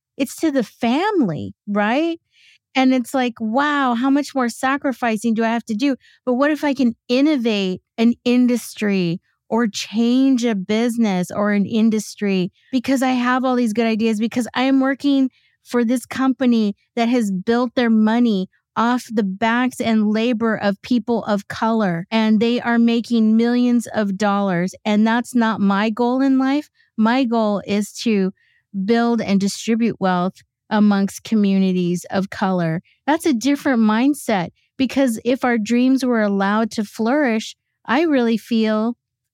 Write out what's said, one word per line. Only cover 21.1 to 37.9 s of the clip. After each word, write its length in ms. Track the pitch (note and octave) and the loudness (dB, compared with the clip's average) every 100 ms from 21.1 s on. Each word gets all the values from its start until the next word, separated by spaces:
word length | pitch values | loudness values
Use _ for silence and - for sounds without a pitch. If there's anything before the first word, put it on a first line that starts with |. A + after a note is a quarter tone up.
| A3+ - | -4 -2
of 220 | G3+ - | -4 -4
color, 580 | - A3+ A3+ F#3+ E3 F#3 | -4 -2 0 0 -2 -2
and 280 | A3+ A3 G#3+ | 0 2 2
they 220 | A#3 A#3+ | 2 0
are 180 | A#3 A#3 | 0 2
making 560 | A#3 A#3 G#3+ A#3 A3 A3+ | 2 0 0 0 2 4
millions 520 | A#3 B3 B3 A#3+ - | 2 2 2 0 -2
of 300 | G#3+ G3+ F#3+ | -4 -2 0
dollars. 560 | G#3 G3+ G3 F3 F#3 - G#3+ | 0 0 0 -2 -4 -4 0
And 200 | G#3 A3 | 2 2
that's 300 | A#3+ A#3+ A#3+ | 0 -2 0
not 240 | A3+ G#3 | 0 0
my 300 | G3 G3 A3+ | 0 2 0
goal 320 | G#3+ A#3+ B3+ | 0 -2 0
in 160 | C4+ C4 | 2 2
life. 320 | C4 D4 - _ _ - | 2 -2 -4 _ _ -2
My 300 | A3 C4 A#3+ | 0 2 0
goal 360 | A#3 G#3 G3+ - | 0 0 -2 -2
is 260 | G3+ G3+ - | -2 -2 -4
to 280 | A#3+ G3+ F#3+ - _ _ _ G3 G3 | 0 0 0 -4 _ _ _ -6 0
build 340 | A#3 A#3 A#3 | 2 2 0
and 200 | - G3 | 0 0
distribute 600 | G3 - - A3+ A3+ - | 0 -4 -2 0 -2 0
wealth 360 | F#3 F3+ F#3 - _ _ - | 0 0 -2 -6 _ _ -2
amongst 540 | G#3+ G#3 G3 G3 - | 2 4 2 0 -6
communities 840 | - A3 G3+ F#3+ F#3+ F3+ F3 F3 - | -4 0 2 2 2 0 -2 -4 -4
of 180 | G3 G3 | -4 -4
color. 520 | - F#3+ F#3 E3 E3 - _ - | -4 -2 0 -2 -4 -8 _ -2
That's 200 | D#4+ E4+ | 0 0
a 80 | |
different 480 | A#3 B3+ C#4 D4 A#3 | 0 0 0 0 2
mindset, 680 | G#3+ A3 C4+ D4 - G3 D#3+ - _ - | 2 2 0 0 -2 -2 -4 -10 _ -4
because 420 | B3+ C4 C4+ A3 A#3 | -2 0 0 0 -2
if 180 | C4 | 0
our 140 | B3 A#3 | 0 0
dreams 480 | G#3 A#3+ B3+ C4 B3+ | 0 2 2 2 0
were 160 | A#3 | 0
allowed 500 | G#3 G3 G3 G#3+ A3+ | 0 0 0 0 -2
to 140 | - G#3 | -4 -6
flourish, 720 | - A3 D4 C4 A3 - - _ _ | -4 -2 0 0 -2 -6 -16 _ _
I 180 | - | -2